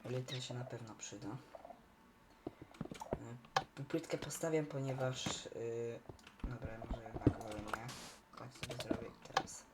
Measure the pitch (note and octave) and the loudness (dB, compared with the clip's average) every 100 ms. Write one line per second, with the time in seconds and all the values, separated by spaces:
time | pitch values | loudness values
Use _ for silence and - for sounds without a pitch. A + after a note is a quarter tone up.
0 | A#2+ B2+ B2+ C3 B2+ B2 B2+ A#2 A2+ G#2 | 0 -2 0 -4 -2 -4 -2 -4 -6 -8
1 | - G2+ G2 B2+ - - - - - - | -8 -6 -6 -6 -8 -14 -12 -16 -18 -20
2 | - - - - - - - - - - | -20 -20 -20 -10 -10 -10 -16 -6 -6 -6
3 | - - A#2 B2 - - - - C#3+ E3 | 0 0 0 -8 2 2 2 -6 0 0
4 | - D#3+ D3+ - E3 D#3 D3 C#3 C3+ C3 | 2 0 0 0 4 6 4 2 2 4
5 | C3 C3 - - - - A#2 A#2 A#2 A#2 | 4 4 0 0 -4 -2 0 2 0 -2
6 | - - - - - A#2+ A#2+ A2+ A#2 A#2 | -8 -14 -16 -6 -4 -2 -4 -6 -4 -4
7 | A2 A2 A2 - A2 G#2+ G#2+ - A#2+ - | -4 8 8 8 -4 -4 -2 -2 -2 -6
8 | - - - - B2 - - B2+ A#2 - | -10 -12 -16 -10 -10 -8 -6 -4 2 2
9 | - - - - - - - | 0 -10 2 2 2 -10 -12